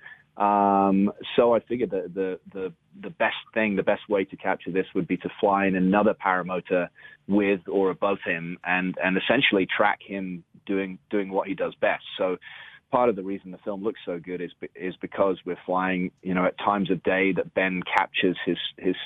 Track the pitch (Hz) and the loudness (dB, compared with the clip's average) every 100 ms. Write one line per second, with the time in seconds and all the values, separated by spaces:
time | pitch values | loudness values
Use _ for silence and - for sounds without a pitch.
0 | - - _ - 104 104 101 98 98 98 | -20 -20 _ 0 2 4 6 6 4 4
1 | 101 - - - 120 113 - 120 104 95 | 2 -2 -4 2 4 4 0 -4 -2 -4
2 | 90 92 95 92 98 95 92 82 _ 98 | -4 -4 -4 -6 -10 -8 -8 -10 _ -16
3 | 101 - 110 - - 117 107 95 - 101 | -12 -2 -2 -2 -6 0 0 2 0 0
4 | - 101 95 87 95 92 - 90 92 98 | 0 -2 -2 -6 -4 -4 -2 -4 -2 -2
5 | 82 92 87 - 104 98 98 95 92 101 | -2 -2 -4 0 2 4 2 4 4 6
6 | 107 95 98 92 87 92 - 92 87 - | 4 2 0 0 -2 -6 -2 -2 -2 -8
7 | - - - 101 101 98 85 98 95 87 | -20 -14 0 2 2 0 0 0 2 2
8 | 101 98 101 85 85 90 87 90 92 - | 0 0 -2 -4 -6 -8 -2 0 0 0
9 | 90 92 - 120 - 98 92 - 104 - | 0 0 2 2 4 2 2 2 2 2
10 | - 98 92 90 - - - 98 95 92 | -6 -8 -8 -10 -14 -14 -4 -2 -2 -8
11 | - 104 95 95 95 92 87 - 104 78 | -4 -4 -2 -2 -4 -4 -4 0 0 0
12 | - - 95 90 - - - - - 127 | -6 -4 -2 -4 -10 -18 -20 -20 -2 2
13 | 123 98 92 98 92 90 113 98 107 - | 2 2 -4 -8 -10 -12 -8 -4 -4 -6
14 | - 90 85 90 85 - 85 - 90 87 | -8 -8 -6 -8 -8 -10 -16 -10 -10 -8
15 | 92 - 98 90 90 85 - 90 92 92 | -8 0 0 0 -6 -8 -2 0 0 0
16 | 90 _ 92 90 90 - - 101 92 87 | -2 _ -4 0 0 0 0 0 2 0
17 | - 92 95 90 - - 95 92 - - | 0 2 2 0 -2 0 0 -2 -2 0
18 | - - 95 87 - 87 - - 95 92 | 0 0 0 0 -2 -4 -6 -4 -4 -2